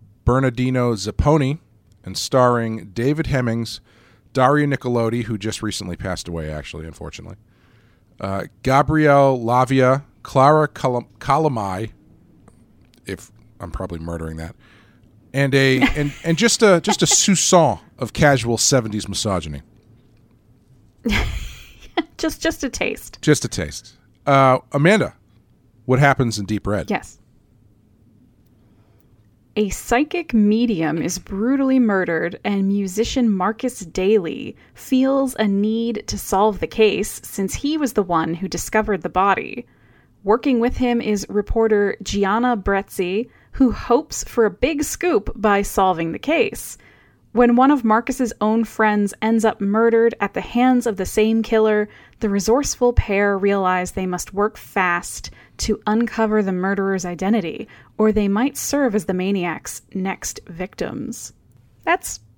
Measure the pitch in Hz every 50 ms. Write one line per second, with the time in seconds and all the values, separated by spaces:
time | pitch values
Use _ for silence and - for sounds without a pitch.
0 | - - _ _ - - 123 131 135 131 117 117 127 127 127 127 123 120 117 101
1 | 92 104 104 - - 147 151 160 139 131 143 160 _ _ _ _ _ _ _ _
2 | - 92 95 - - - - 131 123 123 120 120 117 113 110 113 - 104 92 117
3 | 117 135 151 151 156 - 151 131 123 117 113 117 113 - - - - _ _ _
4 | _ _ _ _ _ _ - 135 131 127 147 147 147 143 139 - - 123 120 117
5 | 117 113 113 120 117 104 113 101 95 110 104 - - 107 95 - 101 92 87 -
6 | - 98 90 - - 87 85 82 78 78 78 76 76 - - 82 80 82 76 -
7 | 82 80 - - 85 85 92 - _ _ _ _ _ _ _ _ _ _ _ _
8 | _ _ _ - - 98 95 98 - - _ _ - 131 131 139 147 135 156 156
9 | 151 147 143 139 139 135 135 127 117 113 120 127 131 123 135 131 127 127 131 139
10 | 139 - _ _ - - - 139 131 143 156 156 156 147 - - - 131 123 120
11 | 120 - _ - - - 139 147 156 151 131 113 104 98 92 95 110 110 - _
12 | _ _ _ _ _ _ _ _ _ - _ _ _ _ _ _ _ _ _ _
13 | - - 95 85 - - _ - - - _ - - 87 90 - 95 90 90 82
14 | 80 85 85 82 82 80 80 80 80 82 - _ _ - - - _ _ _ _
15 | _ _ _ - _ _ - 135 139 139 131 139 135 135 131 131 127 127 - 151
16 | 147 143 139 - - 165 165 156 214 233 - - 233 208 185 170 - - 220 -
17 | 180 147 - - - - 190 160 - - - 180 160 135 101 - - - _ -
18 | 131 113 - - 165 147 139 127 110 117 117 110 - - 143 131 113 110 104 107
19 | 92 - 98 - - 107 98 90 80 78 71 69 - _ _ _ _ _ - _
20 | _ _ _ _ _ _ _ _ _ _ _ _ _ _ _ _ _ _ _ _
21 | - 247 208 208 - - - - - - - - - - - - - - - -
22 | - - _ - - 320 302 - - 320 320 - - 269 - - - 98 - -
23 | - - - - - 151 147 - - 113 - - 87 73 73 - - - - _
24 | _ _ _ _ - - 139 139 135 131 127 - - _ - 143 147 175 214 214
25 | 135 80 - _ _ _ _ _ _ _ _ _ _ _ _ _ - - 127 123
26 | 143 139 135 - 135 117 107 107 101 92 107 101 - 101 104 98 78 - 208 -
27 | - - - _ _ _ _ _ _ _ _ _ _ _ _ _ _ _ _ _
28 | _ _ _ _ _ _ _ _ _ _ _ _ _ _ _ _ _ _ _ _
29 | _ _ _ _ _ _ _ _ _ _ - 214 214 196 - - - - - -
30 | 302 294 - 349 330 - - 220 208 208 214 226 240 240 214 160 165 151 151 170
31 | - 170 185 180 - - 202 190 214 247 277 269 277 262 262 262 247 220 202 190
32 | 185 180 170 160 170 175 190 - - 208 202 196 196 196 196 202 196 190 185 208
33 | 233 233 - 269 247 226 202 190 180 180 180 - - 254 247 - 185 165 - -
34 | 185 190 220 208 170 165 - - - - - - - _ _ - - - 269 254
35 | 262 262 269 277 277 262 254 - 220 202 196 196 202 220 220 226 233 233 226 208
36 | - - - 202 - - - 190 208 220 202 180 - - - - 220 208 - -
37 | 214 - - - - - - - 196 185 - - - 285 311 311 302 240 - -
38 | 196 175 170 160 160 160 165 165 190 185 - 160 - - - 220 214 220 208 170
39 | - 175 - 185 190 202 190 - - - - 247 - _ _ _ _ _ _ _
40 | _ _ _ _ - 196 214 262 - 294 254 233 226 247 247 - 254 240 240 233
41 | - - 208 196 - - 196 208 202 - - 226 226 220 220 202 208 196 - -
42 | 185 - 196 202 196 190 202 226 240 254 247 214 185 - 196 196 196 - - -
43 | 185 175 185 208 247 - _ _ _ _ - - 277 240 208 - - - 233 285
44 | - - - - - - - - 226 208 175 - - 285 330 285 302 - - -
45 | - 359 320 208 202 - - - 196 214 202 196 202 - - - 190 190 180 160
46 | 170 165 165 - - 269 311 330 226 - - - - - - - _ - _ _
47 | _ _ _ _ _ _ - 220 247 247 240 240 262 277 294 277 226 220 214 220
48 | - - 247 - 262 220 - - 214 214 220 226 226 214 - - 220 214 214 208
49 | 208 202 - - - 220 226 226 214 220 - - 202 196 202 220 226 233 226 226
50 | 226 233 226 - 202 196 - - 185 - - 240 247 254 254 247 240 240 202 185
51 | 185 - - 220 214 220 226 226 220 - 226 220 220 220 214 208 208 208 - -
52 | - - _ - - 214 196 202 190 - 226 277 277 - - - 247 247 240 -
53 | - - 202 196 202 202 202 190 190 202 202 202 190 185 185 185 180 180 - -
54 | 185 185 180 190 - - - 190 202 214 214 - - - - 208 185 180 175 175
55 | 175 - - - - - - - - _ _ - - - 208 - - 208 214 226
56 | 240 214 - - 226 214 214 214 208 190 185 180 185 196 196 190 196 196 196 185
57 | 170 180 175 156 185 196 226 226 175 165 - - 214 - - - - _ _ -
58 | 214 220 208 214 208 196 196 208 240 285 277 - - - - 285 285 247 202 214
59 | - - 185 185 185 190 202 196 175 175 156 - - - - - _ _ - 190
60 | 185 190 190 - - - - - - - 170 165 185 190 - - 175 - - -
61 | - - 226 - - - - _ _ _ _ _ _ _ _ _ - - 339 370
62 | - - - - _ _ _